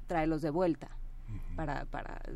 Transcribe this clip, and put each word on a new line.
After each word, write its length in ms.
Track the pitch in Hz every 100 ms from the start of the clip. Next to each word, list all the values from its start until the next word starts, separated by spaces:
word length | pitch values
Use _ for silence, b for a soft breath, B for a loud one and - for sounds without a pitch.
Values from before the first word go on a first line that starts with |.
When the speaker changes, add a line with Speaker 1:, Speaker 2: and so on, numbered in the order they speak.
| -
Speaker 1:
traerlos 360 | 175 156 160
de 80 | 131
vuelta, 460 | 151 185 147 - - - - -
Speaker 2:
Ujú. 280 | 107 - -
Speaker 1:
para, 300 | 160 135 -
para, 340 | 135 - - -